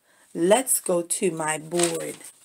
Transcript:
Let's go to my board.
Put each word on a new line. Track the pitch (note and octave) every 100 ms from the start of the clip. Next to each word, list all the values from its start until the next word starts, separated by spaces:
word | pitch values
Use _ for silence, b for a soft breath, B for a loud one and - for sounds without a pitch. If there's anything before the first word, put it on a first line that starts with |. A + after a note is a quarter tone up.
| b b b
Let's | - F3 A#3 C4 -
go | - F3
to | E3+ - F#3
my | D#3+ D#3 D#3
board. | D#3 F3 E3+ E3 D3+ - - -